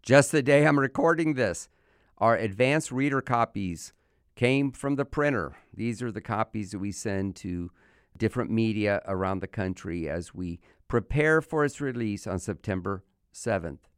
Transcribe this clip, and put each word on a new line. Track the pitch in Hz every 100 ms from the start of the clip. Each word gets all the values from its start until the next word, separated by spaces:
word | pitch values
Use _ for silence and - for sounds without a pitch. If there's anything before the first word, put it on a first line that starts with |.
Just | - 135 139
the | 156
day | 127 143 151
I'm | 143
recording | 135 - 165 165 160 131
this, | 107 85 - _ _ _ _ _
our | 113 110
advanced | 107 98 127 151 -
reader | 127 143 135
copies | 127 120 113 107 95 82 - _ _ _ _
came | - 120 139 139
from | 127 139 139
the | 135
printer. | - 147 123 73 - _
These | 110 117 110
are | 120
the | 101
copies | - 107 110 110 95
that | 101
we | 101
send | 95 110 98 98 90
to | 92 87 87 _ _ _ _ -
different | 110 - 113
media | 113 113 107 104 101 -
around | 95 95 95
the | 95
country | - 92 90 - 87 78
as | 82 87
we | - 90 85 _ _ _
prepare | 120 98 143 151 160
for | 156 156
its | 147 -
release | 139 120 110 101 -
on | 92
September | - 95 - 92 90 95 _ _ _
seventh. | - 120 98 82 69 _